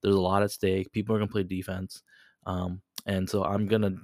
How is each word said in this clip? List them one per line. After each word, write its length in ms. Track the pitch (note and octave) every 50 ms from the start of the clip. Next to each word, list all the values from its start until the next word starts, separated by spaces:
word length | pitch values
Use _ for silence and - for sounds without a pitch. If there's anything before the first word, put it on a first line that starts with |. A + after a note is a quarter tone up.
| -
there's 100 | G#2 G2
a 60 | G2
lot 220 | F2+ F2+ F#2+ G2+ G#2
at 80 | G#2
stake. 400 | - - - F#2+ F#2+ F#2+ F#2+ -
People 240 | - G#2+ G2+ G#2+ A2
are 40 | G#2+
gonna 120 | G#2+ G#2
play 120 | - G#2+ G2
defense, 600 | F2+ F#2+ F#2 F#2 - F#2+ F#2 F#2+ F#2+ - - - _ _ - - _ _ _ _
um, 360 | - F#2 F2+ F2+ F2+ F2+ F#2 - _ _ - - -
and 200 | G2 F#2+ F#2+ F#2
so 160 | - G#2 F#2+
I'm 220 | - G2 G#2 G#2+ G2
gonna 280 | A2+ A2 G#2 G2 F#2 F#2